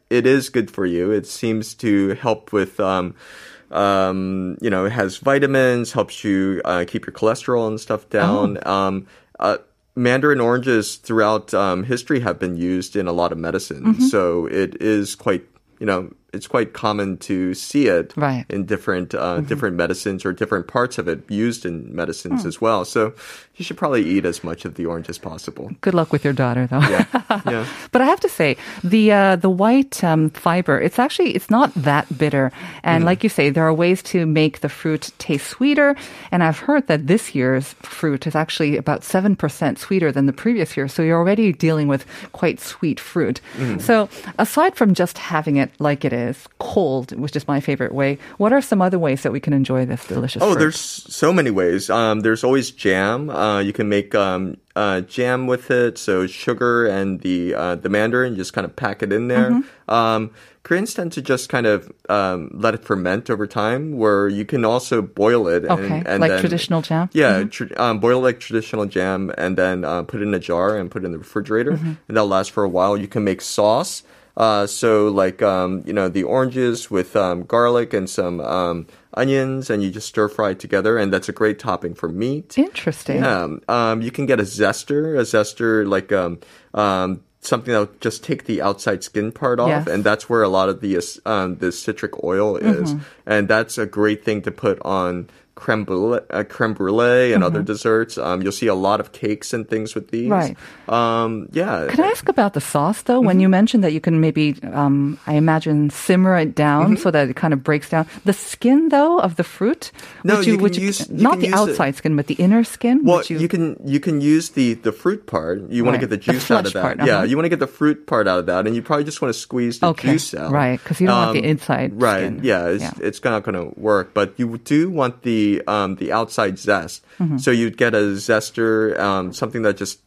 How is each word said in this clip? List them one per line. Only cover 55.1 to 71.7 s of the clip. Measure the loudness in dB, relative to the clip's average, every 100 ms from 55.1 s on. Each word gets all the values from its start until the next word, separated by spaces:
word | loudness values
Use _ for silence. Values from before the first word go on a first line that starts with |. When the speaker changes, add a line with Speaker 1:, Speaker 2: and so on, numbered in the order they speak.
| -4 -2 0 0
Speaker 1:
with | -2 0
it. | 2 2 0
So | -2 0 0
sugar | -4 -4 -2 0 2 2
and | 0 -2 -4
the, | -2 -2 -2
uh, | -2 -4 -4
the | -2
mandarin, | 0 2 0 -2 -4
just | -6 -6
kind |
of | -8
pack | -6 -6 -4
it | -2
in | -2 0
there. | 2 4
Speaker 2:
Mm-hmm. | 2 0 -8 -2
Speaker 1:
Um, | 0 2 0 -4 -10 -20 _
Koreans | -4 -2 -2 -6
tend | -6
to | -6
just | -2 -2 -2
kind | 0 2
of, | 0 -2 -14 -2
um, | 0 0 -2 -6 -2
let | -2
it | -2 -2
ferment | -2 0 -2 -2
over | -4 -4
time, | -2 -2 -2 -4 0
where | 2 2 2
you | -2 -2
can | 0
also | 2 0 0 -2
boil | -2 0 2 4 2
it. | 0 2
And, | 0
Speaker 2:
Okay, | 0 -4 -2
Speaker 1:
and | 2
Speaker 2:
like | 2
Speaker 1:
then | 2
Speaker 2:
traditional | 0 0 0 -2
jam? | 0 -2 0
Speaker 1:
Yeah, | 2 4 4
Speaker 2:
Mm-hmm. | 0
Speaker 1:
tr-, | -6 -8 -2
um, | -2 2
boil | 2 4
it | 2
like | 0
traditional | -2 -4 -2 -4 -2
jam, | -2 -2 -2 -4 -4
and | -2 0
then, | 0 0
uh, | -2 -4 -6
put | -6
it | -2
in |
a | -4
jar | -2 0 0 0
and | -4
put | -8
it | -8
in |
the | -8
refrigerator, | -8 -8 -2 0 0